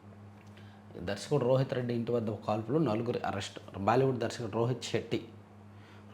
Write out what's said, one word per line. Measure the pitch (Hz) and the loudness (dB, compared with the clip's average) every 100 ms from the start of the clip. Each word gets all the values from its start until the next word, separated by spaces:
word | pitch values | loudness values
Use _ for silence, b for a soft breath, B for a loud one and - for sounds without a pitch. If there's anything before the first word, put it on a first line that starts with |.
| - - - - - B B B - - | -20 -18 -20 -20 -20 B B B -16 -8
దర్శకుడు | 87 104 - 147 120 | -6 -6 0 2 4
రోహిత్ | 131 135 | 4 4
రెడ్డి | 127 120 | 0 0
ఇంటి | 120 117 | -2 0
వద్ద | 117 110 104 - | 0 0 -2 -2
కాల్పులు, | 107 110 156 | -2 2 2
నలుగురి | 135 110 120 - | 2 2 0 -2
అరెస్ట్. | - 101 - - - 95 | -2 -4 -6 -10 -12 -2
బాలీవుడ్ | 98 123 135 123 | 4 6 6 2
దర్శకుడు | 110 - 117 | -2 -2 -2
రోహిత్ | 110 120 127 | 2 2 0
శెట్టి, | - 113 - - - - - - - B B B - | -2 -2 0 -4 -4 -16 -20 -20 -20 B B B -4